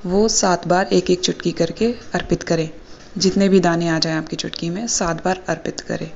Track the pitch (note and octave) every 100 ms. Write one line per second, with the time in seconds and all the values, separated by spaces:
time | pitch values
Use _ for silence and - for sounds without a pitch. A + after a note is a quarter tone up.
0 | F3+ F#3+ A3 - G3 F3 - F3+ G3+ F#3+
1 | F3+ F3+ - E3+ F3 E3 E3 - A3+ A#3+
2 | - F3+ - E3+ - E3 D#3+ - - -
3 | - F#3+ F#3 G3 G3 F#3+ F3 E3 E3+ D#3+
4 | D#3+ D#3+ D#3 E3 E3+ - E3 F3+ A#3 -
5 | F3 E3 F#3 F#3 - D#3+ - - - -
6 | -